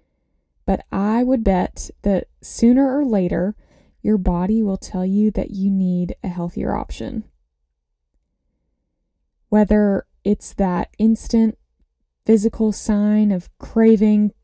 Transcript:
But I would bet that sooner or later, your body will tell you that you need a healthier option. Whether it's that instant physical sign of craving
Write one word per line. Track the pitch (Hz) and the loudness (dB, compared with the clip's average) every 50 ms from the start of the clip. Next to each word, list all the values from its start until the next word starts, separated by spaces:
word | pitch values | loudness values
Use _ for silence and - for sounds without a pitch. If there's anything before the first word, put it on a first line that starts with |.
| _ _ _ _ _ _ _ _ _ _ _ _ _ | _ _ _ _ _ _ _ _ _ _ _ _ _
But | - 196 - - _ | -4 -4 -4 -4 _
I | - 196 196 208 220 240 247 | -6 -4 -2 0 0 0 0
would | 254 262 226 220 | 0 0 0 0
bet | 196 190 180 185 - - - - - - _ - | 0 0 0 0 -4 -6 -12 -16 -16 -12 _ -2
that | 202 196 180 - - _ _ | -2 0 -2 -2 -6 _ _
sooner | - - - - 226 233 247 269 277 262 254 | -18 -14 -4 2 2 4 4 4 2 0 0
or | 294 294 | -2 -2
later, | 254 220 196 180 175 180 175 180 208 214 - _ _ _ _ _ _ _ _ | 0 0 0 0 0 -2 -2 -2 -4 -6 -8 _ _ _ _ _ _ _ _
your | - 208 214 | -2 -2 0
body | 202 180 185 175 175 180 196 220 226 220 | 0 0 0 0 0 0 0 0 0 0
will | 196 190 | -2 -4
tell | - - - - 185 185 | -6 -8 -8 -6 -4 -4
you | 190 190 208 214 214 | -2 0 0 0 0
that | - - - - | 0 -2 -6 -6
you | 202 190 190 196 | -6 -4 -2 -2
need | 196 190 185 180 180 180 180 175 - - - | 0 0 0 0 -2 -2 -4 -6 -8 -8 -10
a | 185 | -8
healthier | 175 175 170 175 - - - - - | -8 -6 -8 -8 -8 -6 -6 -4 -4
option. | - - - - - 226 - - 220 - _ _ _ _ _ _ _ _ _ _ _ _ _ _ _ _ _ _ _ _ _ _ _ _ _ _ _ _ _ _ _ _ _ _ _ _ _ _ _ _ _ _ _ _ _ | -6 -6 -8 -10 -10 -10 -10 -10 -10 -12 _ _ _ _ _ _ _ _ _ _ _ _ _ _ _ _ _ _ _ _ _ _ _ _ _ _ _ _ _ _ _ _ _ _ _ _ _ _ _ _ _ _ _ _ _
Whether | 208 214 208 190 214 208 208 202 196 - - _ _ _ - | 2 2 2 4 2 2 2 2 0 -2 -4 _ _ _ -2
it's | 196 208 - - - - | -2 -2 -2 -4 -6 -4
that | - 196 180 180 180 - - _ | -2 -2 -2 -2 -2 -4 -6 _
instant | - 214 220 226 - - - - 226 226 220 - _ _ _ _ _ _ _ _ _ _ _ _ _ _ | 0 2 2 2 0 -2 -2 0 2 2 2 0 _ _ _ _ _ _ _ _ _ _ _ _ _ _
physical | - 226 208 202 226 - - 220 214 | 2 2 4 2 0 -2 -2 -2 -2
sign | 208 - - - 208 208 208 208 214 214 214 208 | -2 -4 -2 -2 0 0 2 2 2 2 2 2
of | 196 180 - - - _ | 0 -2 -4 -10 -18 _
craving | - - - 226 226 226 226 190 220 214 214 208 208 202 - _ | -14 -4 2 4 6 6 6 6 4 4 4 4 2 0 -2 _